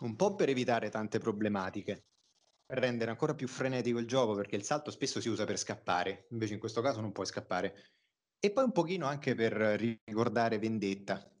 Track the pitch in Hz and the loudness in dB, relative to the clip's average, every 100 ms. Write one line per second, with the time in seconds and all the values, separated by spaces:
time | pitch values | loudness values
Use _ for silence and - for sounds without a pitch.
0 | 123 110 202 98 139 127 127 113 107 110 | -6 2 2 4 2 2 2 2 0 -2
1 | 107 110 117 104 107 101 95 104 - - | -2 0 0 0 2 0 -2 -4 -6 -8
2 | _ _ _ _ _ _ - 131 127 120 | _ _ _ _ _ _ -8 0 0 2
3 | 113 117 156 156 127 - 131 127 120 120 | -2 0 0 0 -4 -2 -2 0 0 0
4 | 117 131 113 101 101 104 - 151 - - | 2 4 4 2 0 -2 -2 -2 -2 -4
5 | 135 107 113 104 101 95 - 104 - 90 | -4 -2 -2 0 0 -2 -4 -6 0 0
6 | 90 98 - 117 107 104 110 117 135 113 | 0 -4 -8 -4 -4 -4 -6 -2 -2 -2
7 | 107 92 92 - - 90 95 - - _ | -4 -4 -6 -6 -4 -2 -2 -6 -20 _
8 | _ _ _ _ 202 202 262 175 160 185 | _ _ _ _ 0 2 2 2 2 0
9 | 135 143 135 113 113 107 107 104 117 113 | -2 -2 0 2 2 2 2 2 0 -4
10 | - 107 117 117 113 107 110 110 98 98 | -4 0 2 2 2 2 0 0 0 -2
11 | 98 98 - _ | -4 -6 -8 _